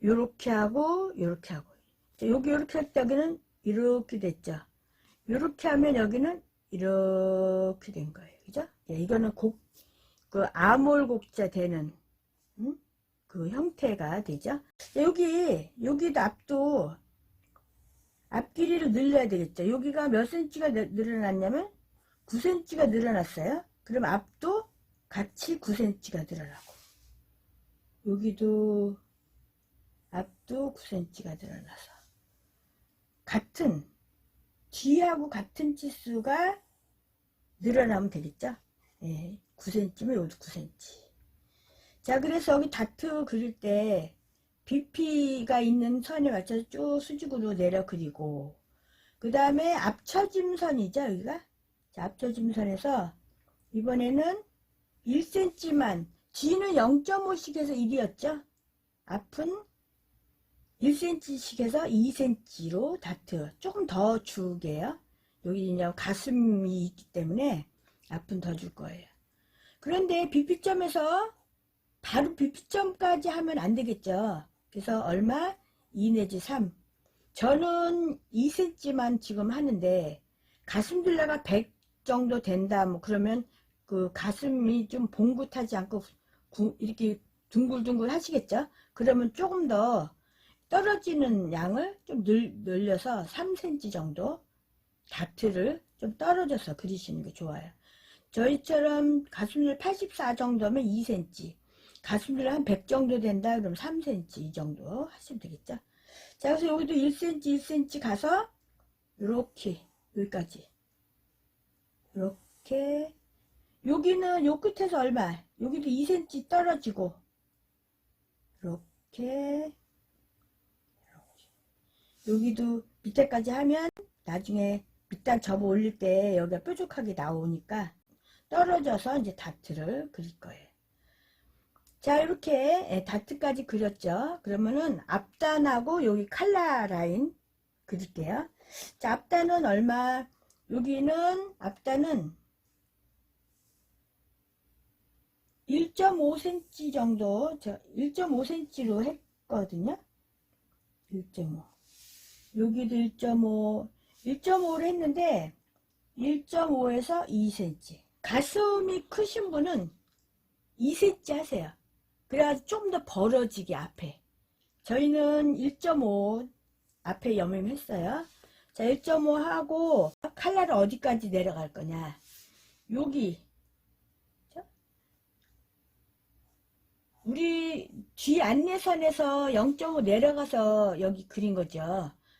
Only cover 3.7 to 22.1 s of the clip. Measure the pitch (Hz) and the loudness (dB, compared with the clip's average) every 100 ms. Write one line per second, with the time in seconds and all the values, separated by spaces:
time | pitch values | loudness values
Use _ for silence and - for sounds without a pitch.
3.7 | 208 240 247 233 220 190 165 - 156 - | 0 2 2 -2 -6 -4 -6 -8 -10 -12
4.7 | _ _ _ _ _ - 247 320 - 330 | _ _ _ _ _ -4 -2 -2 -2 2
5.7 | 285 294 254 208 247 302 349 - _ _ | 4 4 4 2 2 0 -2 -10 _ _
6.7 | 180 190 190 190 190 190 185 190 185 190 | -4 0 2 2 2 2 2 2 2 0
7.7 | 190 - 196 151 170 160 - - 277 330 | -2 -10 -10 -10 -10 -20 -20 -12 -8 -8
8.7 | _ - 160 175 226 220 - 220 - _ | _ -10 -4 0 2 2 2 0 -2 _
9.7 | _ _ _ _ _ _ 196 196 165 190 | _ _ _ _ _ _ -2 0 4 6
10.7 | 247 277 294 262 226 - - 190 185 175 | 6 6 4 4 0 -4 -4 -2 -2 -2
11.7 | 165 151 - _ _ _ _ _ - 240 | -2 -6 -10 _ _ _ _ _ -8 -8
12.7 | 294 _ _ _ _ _ 180 165 247 339 | -8 _ _ _ _ _ -10 -6 -4 -4
13.7 | - 262 202 151 185 208 143 - 285 - | -2 -2 0 -2 -4 -4 -6 -4 -6 -8
14.7 | - - 269 311 339 339 330 339 165 156 | -20 -6 2 4 4 2 2 2 0 -4
15.7 | - 233 285 339 277 202 - - 277 285 | -6 -2 0 0 2 0 -2 -4 0 2
16.7 | 277 156 160 _ _ _ _ _ _ _ | 2 0 -6 _ _ _ _ _ _ _
17.7 | _ _ _ _ _ - 226 - - 339 | _ _ _ _ _ -8 -6 -6 -2 0
18.7 | 339 302 220 277 285 233 185 165 - 180 | 2 2 2 4 4 4 0 -2 -4 -2
19.7 | 254 277 294 294 220 240 339 302 302 302 | 0 -2 -2 2 2 2 -2 -6 -2 -2
20.7 | 220 208 202 220 226 202 190 190 277 403 | 0 -2 -2 -2 -2 -2 0 0 -2 -4
21.7 | - _ _ _ | -12 _ _ _